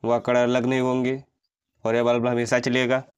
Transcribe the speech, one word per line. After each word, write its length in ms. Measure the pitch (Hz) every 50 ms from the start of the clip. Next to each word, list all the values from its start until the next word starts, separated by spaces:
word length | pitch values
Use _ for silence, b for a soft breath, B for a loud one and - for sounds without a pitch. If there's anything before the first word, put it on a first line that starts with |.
| -
वह 160 | 113 117 117
कण 160 | - - 123
अलग 300 | 123 123 120 123 127 117
नहीं 140 | 123 131 131 127
होंगे 400 | 127 127 131 127 127 131 135 135 _ _ _ _ _ _ _ _ _ _ _ _
और 100 | 113 113
यह 80 | 117 120
बल्ब 220 | 120 120 120 117
हमेशा 320 | 123 123 120 120 113 127 123
चलेगा। 420 | 123 127 123 127 127 120 127 131 131 - _